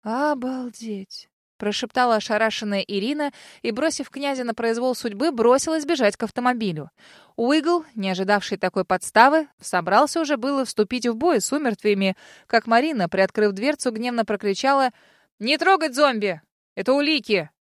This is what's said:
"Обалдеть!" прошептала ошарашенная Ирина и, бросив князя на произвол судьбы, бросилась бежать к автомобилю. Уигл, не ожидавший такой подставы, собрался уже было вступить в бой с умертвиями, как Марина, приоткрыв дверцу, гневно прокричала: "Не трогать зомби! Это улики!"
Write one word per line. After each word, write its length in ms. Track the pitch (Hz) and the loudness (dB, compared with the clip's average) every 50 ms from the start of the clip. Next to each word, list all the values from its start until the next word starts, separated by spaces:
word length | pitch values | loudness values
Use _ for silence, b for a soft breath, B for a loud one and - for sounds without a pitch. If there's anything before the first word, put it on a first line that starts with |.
"Обалдеть!" 1300 | _ 214 226 254 294 302 294 262 240 254 262 254 247 247 - - 233 226 208 196 196 _ - - - _ _ _ _ _ _ _ | _ -6 -4 -2 0 -2 -2 -2 -4 -6 -6 -8 -8 -10 -12 -12 -10 -10 -10 -10 -10 _ -18 -20 -20 _ _ _ _ _ _ _
прошептала 560 | 208 208 208 - - 220 - 262 233 240 226 | -4 -4 -4 -4 -6 -4 0 2 2 4 2
ошарашенная 640 | 214 - - 220 214 226 220 208 - 220 208 202 196 | 0 0 -2 0 0 0 0 -2 -4 -4 -4 -2 -4
Ирина 520 | - - 202 196 196 254 294 294 294 277 B B B B B B | -4 -2 -4 -4 -2 -2 -2 -2 -4 -6 B B B B B B
и, 80 | - 233 | -6 -4
бросив 400 | 214 233 294 320 302 - 269 - | -2 0 -2 -2 -2 -4 -10 -10
князя 320 | - 269 285 277 269 254 | -10 -6 -4 -4 -4 -4
на 120 | 247 240 220 | -4 -6 -4
произвол 420 | - 233 226 226 233 247 262 247 | -2 -2 -2 -2 0 0 -2 -2
судьбы, 340 | - - 240 202 196 269 339 | -2 -6 -8 -6 -2 -4 -2
бросилась 540 | 285 233 220 240 254 277 - 330 320 320 294 | 0 2 4 4 4 4 2 -2 -2 -2 0
бежать 320 | 277 339 262 240 208 208 | -2 0 2 2 2 2
к 60 | _ 233 | _ -8
автомобилю. 680 | 202 _ 247 240 254 247 233 220 190 165 156 143 - _ b b b b b b b b | -6 _ -2 -2 0 0 0 -2 -4 -4 -6 -10 -12 _ b b b b b b b b
Уигл, 480 | - 233 247 294 320 277 330 349 349 311 - _ | -2 0 2 2 2 4 2 0 0 -2 -6 _
не 160 | 220 190 190 | -6 -4 -4
ожидавший 480 | 185 180 190 190 208 202 - - 208 190 | -2 -2 2 2 2 0 0 -4 -6 -4
такой 260 | - 185 _ 196 185 | -4 -2 _ -2 0
подставы, 640 | _ 185 185 - - - 214 233 277 302 320 302 - _ _ | _ -2 -2 -2 2 6 6 8 8 6 2 0 -2 _ _
собрался 600 | - - - 180 170 180 196 226 294 285 - 339 | -10 -4 -4 -4 0 4 4 4 4 4 0 -2
уже 160 | 320 277 302 | 0 0 -2
было 280 | 233 220 277 285 269 262 | -2 -2 -2 -2 -2 -2
вступить 420 | - - - 214 - 254 247 214 | -2 0 -2 -2 0 -2 -2 -2
в 80 | 240 226 | -2 -2
бой 260 | 220 285 359 320 208 | 0 0 2 2 2
с 120 | - - | 0 -2
умертвиями, 640 | 269 294 302 240 214 - - 214 202 196 196 190 185 B B B B B B | -4 -2 -2 -2 -4 0 0 0 2 2 0 -2 -2 B B B B B B
как 200 | B - 226 - | B -2 0 2
Марина, 420 | 226 226 233 269 320 311 233 180 165 | 4 2 2 2 2 -2 -2 -2 -2
приоткрыв 440 | - 185 190 190 _ 220 214 208 | 2 2 0 2 _ 0 0 0
дверцу, 400 | 196 190 214 285 294 - - 254 | 0 0 -2 -2 -2 -2 -4 -4
гневно 320 | 220 220 233 247 240 233 220 | -4 -4 -6 -4 -2 -2 -2
прокричала: 680 | - 208 196 - 202 196 - - 262 277 269 269 247 b b b b b b b b b _ | -2 -4 -2 -2 -2 -2 0 0 2 2 2 2 0 b b b b b b b b b _
"Не 200 | 202 247 294 302 | -2 -2 -2 0
трогать 360 | 330 381 381 330 320 302 240 | 4 2 2 2 2 -2 2
зомби! 460 | 269 294 277 247 214 208 196 170 156 _ _ _ _ _ _ _ | 2 2 2 2 0 -2 -4 -4 -6 _ _ _ _ _ _ _
Это 200 | - 190 247 262 | -6 0 2 2
улики!" 560 | 285 294 294 311 277 202 - 208 185 151 - _ _ | 2 2 0 0 -2 0 0 0 0 0 -4 _ _